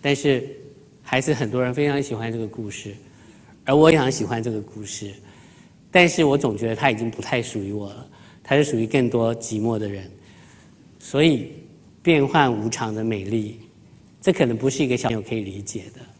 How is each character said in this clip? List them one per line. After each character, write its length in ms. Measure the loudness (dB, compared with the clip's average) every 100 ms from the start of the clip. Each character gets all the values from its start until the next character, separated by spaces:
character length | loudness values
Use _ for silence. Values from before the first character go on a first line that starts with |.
但 140 | 0 2
是 340 | 2 2 -2 -14 -20 -20 -20 -20
还 180 | -2 -2
是 120 | 0
很 160 | 0 0
多 120 | 0
人 120 | -2
非 140 | 0 0
常 140 | 0
喜 140 | -4 -6
欢 160 | -6
这 60 | -6
个 100 | -8
故 240 | -8 -10
事， 240 | -10 -14 -16 -20 -20 -20 -20 -20 -10 2
而 100 | 6
我 160 | 8
也 60 | 6
非 40 |
常 100 | 2
喜 140 | 0 -4
欢 160 | -2
这 80 | -4
个 100 | -6
故 240 | -8 -14
事， 300 | -12 -12 -12 -16 -20 -20 -20 -20 -20 _ 0
但 180 | 4 4
是 140 | 6
我 140 | 4 4
总 200 | 0 -2
觉 100 | -2
得 80 | 0
它 140 | 0
已 60 | 0
经 160 | -4
不 100 | -6
太 200 | -4 -4
属 200 | -2 -6
于 100 | -6
我 180 | -8 -8
了， 180 | -14 -20 -20 -20 -20
它 120 | 0 2
是 80 |
属 140 | 2 0
于 80 | 0
更 220 | 2 2
多 260 | 2 0 -2
寂 260 | -4 -2
寞 160 | -2 -2
的 100 | -4
人。 220 | -8 -14 -20 -20 -20 -20 -20 -20 -20 -20 -18
所 260 | -4 4
以 280 | 4 4 -2 -14 -20 -20 -20 -4
变 260 | 2 4 4
幻 240 | 4 4
无 160 | 2 -2
常 260 | -4 -6 -4
的 80 |
美 220 | -2 -4 -2
丽， 340 | -4 -4 -10 -20 -20 -20 -20 -20 -2
这 140 | 0
可 100 | 2
能 140 | 2 2
不 100 | -2
是 160 | 0
一 40 | 0
个 100 | 0
小 100 | 0
朋 80 | -4
友 60 |
可 140 | -4 -6
以 60 |
理 200 | -6 -10
解 220 | -10 -12 -14
的。 80 | -20 -20